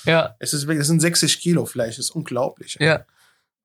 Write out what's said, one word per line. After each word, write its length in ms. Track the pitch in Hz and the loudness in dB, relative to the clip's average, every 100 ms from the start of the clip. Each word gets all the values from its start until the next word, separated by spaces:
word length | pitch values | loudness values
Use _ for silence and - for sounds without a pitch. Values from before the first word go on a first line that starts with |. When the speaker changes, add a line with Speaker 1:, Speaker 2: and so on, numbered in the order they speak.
Speaker 1:
Ja. 320 | - 165 - - | 0 2 2 -6
Speaker 2:
Es 140 | - | -6
ist 140 | 151 143 | -6 -2
wirklich, 140 | 156 | -2
es 40 | 147 | 2
sind 140 | 165 | 4
sechzig 400 | 165 175 151 - | 4 2 0 0
Kilo 240 | 175 160 | 2 0
Fleisch, 320 | 117 123 117 117 | 0 -4 -4 -4
das 100 | - | -8
ist 40 | |
unglaublich, 680 | 170 - 120 - - - - | -6 -6 -4 -4 -6 -14 -2
ey. 80 | 147 | 2
Speaker 1:
Ja. 160 | 151 - _ _ _ _ _ | 2 -2 _ _ _ _ _